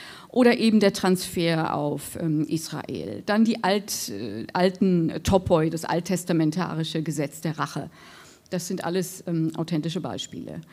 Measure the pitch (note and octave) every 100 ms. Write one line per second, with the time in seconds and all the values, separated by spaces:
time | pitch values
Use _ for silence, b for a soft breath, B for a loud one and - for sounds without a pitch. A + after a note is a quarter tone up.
0 | B B B B3 A#3+ - A3 G#3+ G3 -
1 | F#3 F#3 - F#3 E3 D#3+ D#3+ D3 D3 D3
2 | - - E3 D#3 - D#3+ - D3+ - F2
3 | E2+ G#2 - G#3 A3+ A3+ F#3+ G#3 G#3 -
4 | - G2+ A2+ G#2+ - F3+ F#3+ F#3 F#3+ F3
5 | E3 - - F#3+ F#3 E3+ D#3+ E3 - E3
6 | F3 F3+ - E3 D#3 E3+ - D#3+ D#3+ D#3+
7 | D#3+ D3 C#3+ - D#3+ D3 D3 D3+ - B
8 | B B B B B F3+ F3 F#3 E3 F#3
9 | E3+ - - E3 D#3+ - D#3+ D#3 D#3+ F3
10 | C3+ F#2+ - - - - -